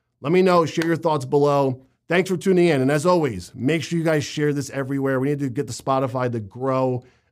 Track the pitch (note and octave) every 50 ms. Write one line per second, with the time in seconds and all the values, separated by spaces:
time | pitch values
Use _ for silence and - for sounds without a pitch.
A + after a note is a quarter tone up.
0 | _ _ _ _ - C#3 E3+ F#3 F#3 F#3 F3 F3 E3 C#3 - E3+ D#3+ E3 E3 D#3+
1 | E3 E3 D3+ D3 B2+ C3 D3+ C#3+ C#3+ D3 C#3+ C#3+ C#3 C3+ C3 B2+ - _ _ _
2 | _ - E3 F3+ F3+ F#3+ F#3 F3 F3+ G3 F#3+ F3+ F3 E3+ D3+ C3+ C3 C3+ D3 D3+
3 | C#3+ F3+ F3+ F3 D#3 C3 G#2 F2+ E2+ - - A#2 A2+ C#3+ D#3 E3 B2+ - F3 E3+
4 | D#3 E3 D#3 D3+ C#3+ - - D#3 D3 D3+ C#3+ C#3+ C#3 C#3 - C3+ C3+ B2 C#3 C#3
5 | C3+ C3+ C3+ C3 C3 C#3+ D3 C#3 C#3+ C3 A2+ D3 C#3 - A#2 - - C#3 C3+ C3+
6 | C#3 B2 A#2+ C3 B2+ B2 A#2 A#2 G#2 F#2+ - A#2+ B2+ C3+ C3 C3 C3 B2+ B2+ B2
7 | - _ _ _ _ _